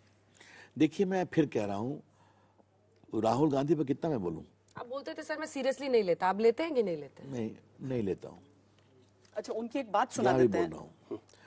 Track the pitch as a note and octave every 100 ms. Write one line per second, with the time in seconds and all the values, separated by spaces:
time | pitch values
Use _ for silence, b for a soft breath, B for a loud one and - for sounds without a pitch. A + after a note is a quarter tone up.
0 | _ _ _ B B B B B2+ D3+ -
1 | F#3+ F#3+ E3+ - C#3+ A#2+ G2+ G2+ A#2+ D3+
2 | - b b b b b _ _ _ _
3 | - G#2+ A2 A#2 D#3 C3+ C#3+ D#3 C3+ C3+
4 | E3+ C3 F2 D#2 D2+ _ _ - B3 C#4
5 | D4 D#4+ D4+ D#4 D#4 C#4 B3+ C4 C#4 A#3+
6 | F#3 E3 F#3 G3 A3+ A#3 E4 C4 G3+ D#3
7 | C#3 - C3+ B2+ A2 G#2+ - - C3 B2+
8 | G2 E2+ C2+ D#2 - _ _ _ _ -
9 | _ _ _ - G#3+ A3 A#3 C#4+ A3+ G#3
10 | B3+ - - B2+ A#2+ - A#3+ - - -
11 | - A2 - B